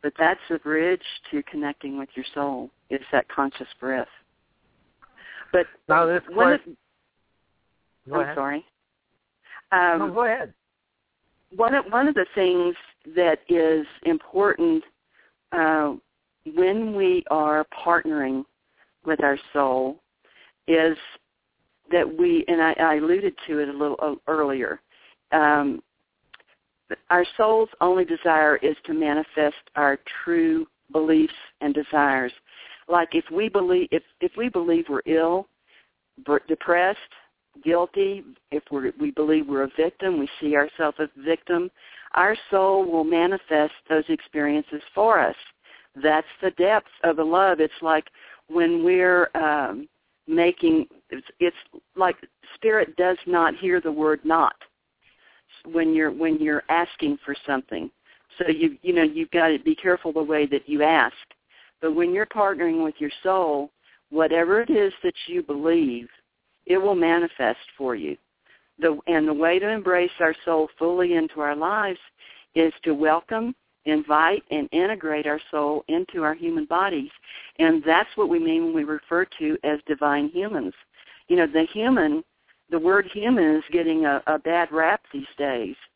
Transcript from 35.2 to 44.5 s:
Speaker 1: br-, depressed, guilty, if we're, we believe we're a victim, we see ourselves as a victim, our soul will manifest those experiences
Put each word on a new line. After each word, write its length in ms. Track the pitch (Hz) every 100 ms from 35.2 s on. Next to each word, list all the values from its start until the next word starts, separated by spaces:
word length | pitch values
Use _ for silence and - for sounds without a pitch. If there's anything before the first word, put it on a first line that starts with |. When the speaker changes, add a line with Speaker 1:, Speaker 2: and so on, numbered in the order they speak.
| 165 180 196 _ _ _ _ _ _ _
Speaker 1:
br-, 140 | 131 147 -
depressed, 520 | 160 - 175 180 208 - - _ _ _ -
guilty, 580 | 139 170 175 196 196 196 - 131 _
if 100 | 147 -
we're, 220 | 143 131 -
we 100 | 147
believe 380 | 139 151 156 143
we're 160 | 139
a 60 | 135 -
victim, 440 | 165 - 190 175
we 80 | 139 -
see 140 | 151
ourselves 420 | 147 147 - 156 -
as 80 | 156 -
a 40 |
victim, 480 | 139 165 - 175 180 _ - - -
our 220 | - 185 220 -
soul 380 | 196 190 196 180
will 140 | 165
manifest 680 | 156 170 175 196 - 156 151 - _
those 160 | 160 156
experiences 760 | 160 - 156 147